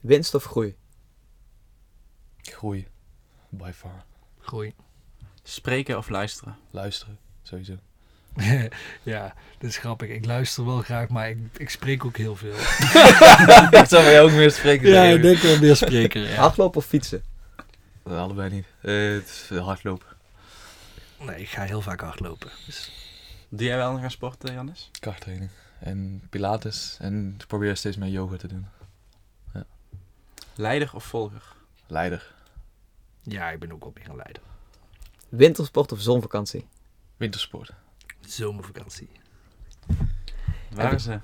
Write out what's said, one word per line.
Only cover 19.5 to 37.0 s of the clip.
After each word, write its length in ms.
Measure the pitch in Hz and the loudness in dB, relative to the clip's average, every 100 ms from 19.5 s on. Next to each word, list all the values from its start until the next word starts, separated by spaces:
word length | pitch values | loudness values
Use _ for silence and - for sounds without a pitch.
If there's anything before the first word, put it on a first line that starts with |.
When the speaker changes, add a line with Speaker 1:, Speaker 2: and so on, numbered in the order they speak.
Speaker 2:
eh, 140 | 90 | -12
hardlopen. 420 | 90 95 104 92 _ - _ _ _ - - - - - - _ | -10 -10 -12 -14 _ -20 _ _ _ -20 -20 -20 -20 -20 -20 _
Speaker 3:
Nee, 200 | 135 87 | -20 -18
ik 80 | 104 | -16
ga 140 | - | -14
heel 180 | 98 107 | -12 -12
vaak 200 | 95 90 | -12 -14
hardlopen. 500 | - - 92 80 - - - | -16 -14 -16 -16 -20 -20 -20
Dus 260 | - - - - - - - _ | -20 -20 -20 -20 -20 -20 -20 _
Speaker 4:
Doe 180 | 107 120 | -10 -8
jij 100 | 123 | -6
wel 220 | 127 131 | -6 -8
gaan 120 | 127 | -12
sporten, 420 | - 127 127 131 | -14 -16 -14 -16
Jannis? 360 | 127 135 180 - - | -14 -16 -20 -20 -18
Speaker 2:
Krachttraining. 500 | - 95 - 95 95 98 _ _ | -16 -16 -18 -16 -16 -20 _ _
En 440 | - 98 98 95 - | -16 -14 -14 -16 -16
pilates. 680 | 101 98 110 110 - - - | -10 -8 -8 -10 -14 -16 -16
En 340 | 98 104 98 98 | -12 -10 -10 -14
ik 80 | - | -12
probeer 300 | 104 101 98 | -8 -6 -6
steeds 200 | 104 101 | -10 -10
meer 120 | 95 | -10
yoga 280 | 95 92 92 | -10 -10 -14
te 120 | 90 | -16
doen. 180 | 95 95 _ - _ _ _ _ _ - | -18 -18 _ -20 _ _ _ _ _ -20
Ja. 100 | - 95 _ _ - _ _ _ - - | -20 -20 _ _ -20 _ _ _ -20 -20
Speaker 4:
Leider 360 | - 107 143 147 | -12 -8 -6 -8
of 100 | - | -12
volger? 380 | - 120 107 104 _ _ _ _ _ | -14 -12 -12 -14 _ _ _ _ _
Speaker 2:
Leider. 480 | 80 87 85 - _ _ - - _ _ _ _ _ | -8 -8 -8 -16 _ _ -20 -20 _ _ _ _ _
Speaker 3:
Ja, 280 | - 101 85 | -18 -14 -14
ik 80 | 80 | -14
ben 140 | 82 | -18
ook 100 | 80 | -20
wel 100 | 71 | -20
meer 140 | - - | -20 -20
een 80 | - | -20
leider. 260 | - - - - _ _ _ _ - _ _ | -20 -20 -20 -20 _ _ _ _ -20 _ _
Speaker 1:
Wintersport 640 | 117 147 156 143 - 143 | 2 2 2 -8 -6 -6
of 80 | 110 | -8
zonvakantie? 640 | 104 123 110 104 101 - - _ _ _ | -4 -4 -4 -10 -10 -14 -18 _ _ _